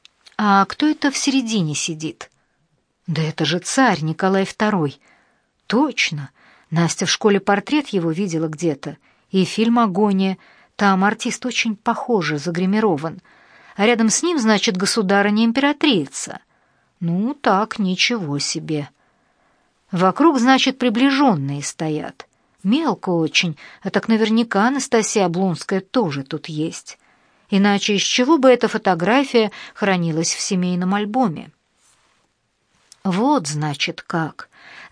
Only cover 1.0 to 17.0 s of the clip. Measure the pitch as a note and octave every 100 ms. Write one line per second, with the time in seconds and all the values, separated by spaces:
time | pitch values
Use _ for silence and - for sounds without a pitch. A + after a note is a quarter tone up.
1 | C#4+ C4+ - C4 A#3 A3 D#3 C#3+ - D#3
2 | D#3 - - _ _ _ _ _ _ _
3 | - D#3 D#3 - D3 E3+ - - C4 E3
4 | D#3 D#3+ F#3+ F#3+ F#3+ - G#3+ G3+ D3 -
5 | _ _ _ _ _ _ - A3 D4 -
6 | - D3 C3+ _ _ _ _ D#3+ E3 -
7 | G3 - G#3+ G3 G3+ G3+ G3 D4+ C#4 G3
8 | E3 D#3+ G3+ D#3+ D#3+ D3+ F3 C#3+ D3+ -
9 | _ _ _ F#3+ F3+ - A3+ A#3 A3 F3+
10 | G#3 F#3+ F#3+ F#3 _ _ _ - G3+ F#3+
11 | G3+ A3 A#3+ - B3+ A3+ A#3 G3+ - A3+
12 | - A3 D3+ D3+ E3+ E3+ F#3 G#3+ G#3+ D3+
13 | D#3+ F#3 - _ _ - - - G#3+ A#3
14 | A3 - E4+ E4 A3 G#3 - F#3 F#3+ A#3
15 | F#3+ G3+ G3+ G#3 A#3 A#3 C#4+ D4 D#4 G3+
16 | C#3 - - - _ _ _ _ _ -